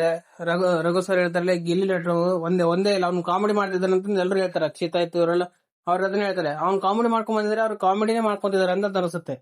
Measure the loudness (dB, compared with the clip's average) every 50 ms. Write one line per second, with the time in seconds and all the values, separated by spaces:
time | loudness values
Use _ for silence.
0 | 2 0 0 -2 -8 _ _ -6 -4 -2 0 2 2 2 2 2 2 2 0 0
1 | 0 2 2 2 2 2 0 0 0 0 0 0 0 0 0 0 2 0 0 -2
2 | 0 0 0 0 2 0 0 0 0 0 2 2 2 2 2 2 2 2 0 2
3 | 0 0 -2 -2 -2 -2 0 0 0 2 2 0 0 -2 -2 -2 0 2 0 0
4 | 0 0 0 0 0 0 0 0 0 0 -2 -2 -2 -2 -2 -4 -6 -2 0 -2
5 | -2 0 0 0 2 2 2 0 0 -2 -8 _ _ _ _ _ _ -2 0 0
6 | 0 0 0 -2 -2 -2 -2 -2 -2 -2 -2 -2 0 0 0 0 0 0 0 2
7 | 0 0 0 0 -2 -2 -2 -2 0 0 0 0 0 -2 -2 0 0 0 2 2
8 | 0 0 0 0 0 0 -2 0 -2 0 0 2 2 2 0 0 -2 0 0 -2
9 | -2 -2 -4 -8 -8 -8 -10 -12